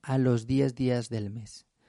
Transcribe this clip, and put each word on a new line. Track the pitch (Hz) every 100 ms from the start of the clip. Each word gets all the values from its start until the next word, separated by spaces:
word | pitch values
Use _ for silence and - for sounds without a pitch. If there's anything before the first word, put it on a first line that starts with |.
a | - 131
los | 127 117 113
diez | 135 135 123
días | 127 123 110
del | 113 101
mes". | 113 104 - _ _